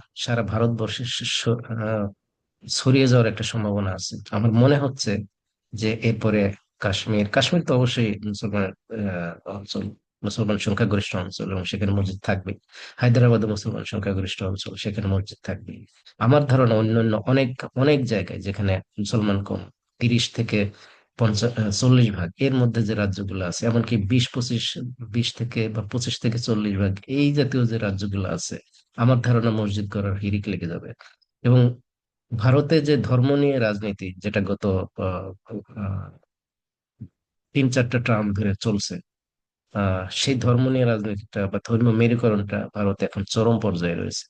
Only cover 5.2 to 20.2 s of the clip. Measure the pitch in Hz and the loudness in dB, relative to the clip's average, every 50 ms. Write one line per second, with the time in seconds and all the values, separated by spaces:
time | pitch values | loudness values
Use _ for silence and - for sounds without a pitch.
5.2 | 101 - _ _ _ _ _ _ _ _ - 101 110 110 113 113 - 113 113 110 | -6 -10 _ _ _ _ _ _ _ _ -8 -4 -2 -2 -2 0 0 0 0 0
6.2 | - 110 104 104 101 98 98 - _ _ _ - - 104 98 - - 117 107 104 | 0 0 2 2 2 0 -2 -6 _ _ _ -6 -4 -2 -2 -2 -2 0 0 0
7.2 | 104 101 - 139 139 - 180 170 165 - 135 127 123 123 - 127 113 107 98 95 | 0 0 2 0 2 2 0 0 0 2 2 2 2 2 0 0 -2 -2 -2 -4
8.2 | 104 107 101 - - 101 101 101 98 95 98 - _ - 113 113 104 98 90 87 | -6 -8 -6 -6 -6 -4 -2 -2 -2 -2 -4 -10 _ -12 -8 -6 -4 -4 -4 -4
9.2 | 85 85 85 - - - 98 101 101 - - 101 98 101 104 - _ _ _ _ | -6 -8 -10 -12 -12 -12 -12 -10 -10 -10 -8 -8 -8 -8 -10 -14 _ _ _ _
10.2 | - 104 - - 110 104 104 101 - 110 98 - 117 101 104 98 - - - 95 | -8 -6 -4 -2 0 0 -2 -2 -2 -2 0 2 2 2 2 0 -2 -2 -4 -6
11.2 | 90 95 - - - 95 98 92 87 - - 95 104 98 101 101 98 95 95 98 | -6 -6 -8 -8 -6 -6 -4 -4 -4 -4 -4 -2 0 0 2 2 0 0 -4 -4
12.2 | - - 98 92 90 98 - - _ _ - - - - - - 123 123 113 123 | -2 -2 -2 -2 -4 -8 -10 -12 _ _ -20 -20 -20 -18 -4 2 4 4 6 6
13.2 | 123 120 117 107 107 107 104 101 - 113 104 107 101 - - 104 98 101 98 95 | 6 6 6 4 2 0 -2 -4 -4 -6 -6 -6 -6 -6 -6 -4 -4 -2 -2 -2
14.2 | 92 92 - - 101 95 95 98 - 101 101 101 - 107 101 104 98 98 98 98 | -4 -4 -6 -6 -4 -4 -6 -6 -8 -10 -10 -8 -6 -6 -4 -2 -2 0 0 0
15.2 | 101 - - - - - 98 - - - - - - - _ _ _ - _ - | -2 -4 -10 -12 -10 -8 -8 -8 -10 -14 -16 -16 -18 -20 _ _ _ -18 _ 0
16.2 | 110 120 139 147 143 127 127 131 127 113 113 110 110 107 113 113 113 113 110 104 | 4 4 6 6 4 4 4 4 6 4 4 4 2 4 2 2 2 2 0 0
17.2 | 101 - 131 135 135 123 131 - - - - 123 131 151 151 131 127 104 110 98 | 0 2 2 2 2 0 -4 -8 -10 -6 -2 2 4 4 4 2 2 0 0 -2
18.2 | 95 - 90 95 90 101 98 - 101 98 95 95 - _ _ - 104 - - 110 | -2 -4 -8 -8 -6 -6 -4 -2 0 0 0 0 -4 _ _ -8 -4 -2 0 0
19.2 | 104 104 98 98 98 - 101 95 95 - - _ _ _ _ - 117 117 120 117 | 2 2 0 0 -2 -4 -6 -6 -8 -10 -20 _ _ _ _ -2 0 2 2 2